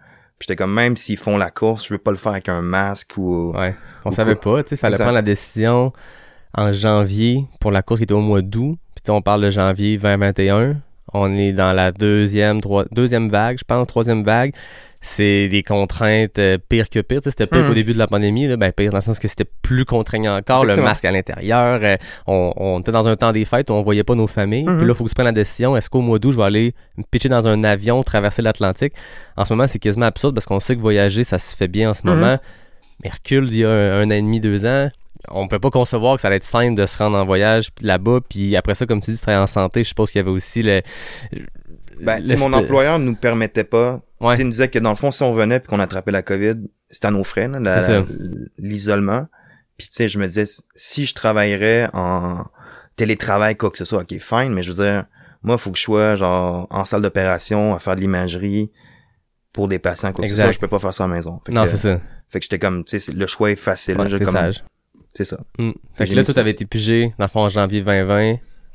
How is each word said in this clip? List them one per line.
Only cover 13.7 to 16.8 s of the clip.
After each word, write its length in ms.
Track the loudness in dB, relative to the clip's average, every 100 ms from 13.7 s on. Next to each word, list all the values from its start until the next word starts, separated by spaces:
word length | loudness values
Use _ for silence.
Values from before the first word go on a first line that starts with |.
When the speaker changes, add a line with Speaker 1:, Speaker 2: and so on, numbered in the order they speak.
| -2 0
Speaker 2:
troisième 360 | 0 0 2
vague. 300 | 2 2 2 -4 -16 -20 -20 -18 -8
C'est 440 | 0 2 2 2
des 140 | 0
contraintes, 760 | 0 0 -2 0 2 2 0 0
euh, 180 | 2 0
pires 320 | 0 0